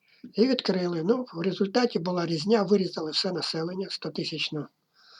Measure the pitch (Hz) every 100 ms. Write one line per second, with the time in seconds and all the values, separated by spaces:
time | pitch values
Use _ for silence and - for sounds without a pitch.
0 | _ _ 127 - 254 254 - 185 175 170
1 | 170 254 247 165 185 165 196 233 233 202
2 | 175 180 170 165 190 226 185 202 175 180
3 | 156 147 196 175 - 165 165 185 190 -
4 | 160 151 151 156 - 151 - _ _ _
5 | - -